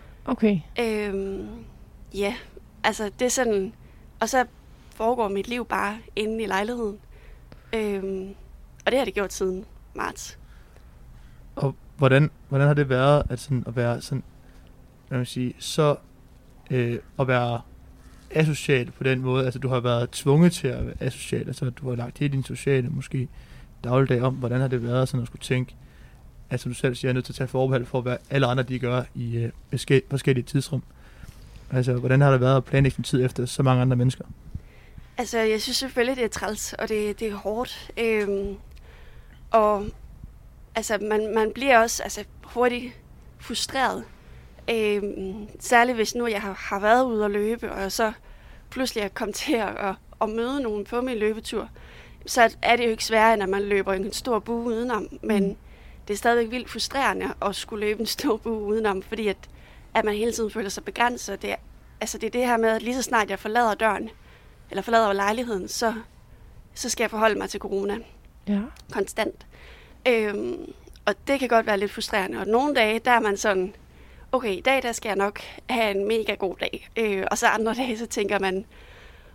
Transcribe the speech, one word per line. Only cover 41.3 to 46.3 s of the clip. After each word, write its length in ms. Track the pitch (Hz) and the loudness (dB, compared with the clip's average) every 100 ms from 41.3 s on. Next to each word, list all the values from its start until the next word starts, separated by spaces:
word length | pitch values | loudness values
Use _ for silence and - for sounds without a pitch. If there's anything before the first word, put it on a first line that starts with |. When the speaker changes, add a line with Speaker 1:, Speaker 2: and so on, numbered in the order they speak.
Speaker 2:
man 180 | 220 214 | 0 0
bliver 240 | 240 269 233 | 2 6 6
også, 240 | 233 - | 6 0
altså, 220 | - 208 - - | -6 -10 -12 -18
hurtigt 480 | - 240 247 240 247 - - - - - | -6 2 2 2 -6 -14 -20 -20 -20 -14
frustreret. 680 | - 226 - 269 233 - - - - - - - - | -8 -6 -4 0 0 -2 -8 -18 -20 -20 -20 -10 -4
Øhm, 800 | 226 208 208 202 - 190 214 208 - | 0 0 0 -4 -6 -8 -10 -12 -12
særligt 360 | - 240 247 226 | 4 4 6 2
hvis 180 | 214 | 0
nu 120 | 240 | -2
jeg 140 | 240 | -2